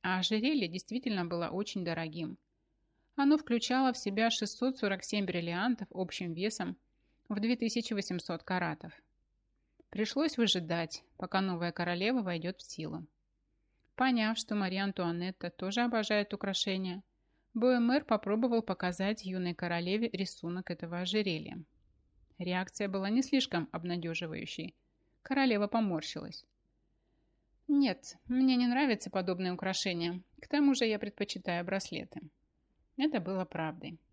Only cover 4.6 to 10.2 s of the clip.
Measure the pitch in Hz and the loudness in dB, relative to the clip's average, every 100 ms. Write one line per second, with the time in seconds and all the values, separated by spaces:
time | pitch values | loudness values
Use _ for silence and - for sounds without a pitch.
4.6 | 254 262 208 190 - 208 190 175 170 175 | -2 0 0 -2 -2 -2 0 0 -2 0
5.6 | 220 233 196 - 180 - 180 165 202 - | 0 0 -2 -4 -4 -4 -4 -2 -2 -2
6.6 | 180 180 _ _ _ _ _ 208 220 240 | -6 -6 _ _ _ _ _ -2 0 2
7.6 | 233 233 233 202 - 180 - 170 - 180 | 2 0 -2 -4 -2 -4 -4 -6 -2 -2
8.6 | 170 151 170 - _ _ _ _ _ _ | 0 -4 -10 -18 _ _ _ _ _ _
9.6 | _ _ _ 196 220 269 | _ _ _ -4 -2 0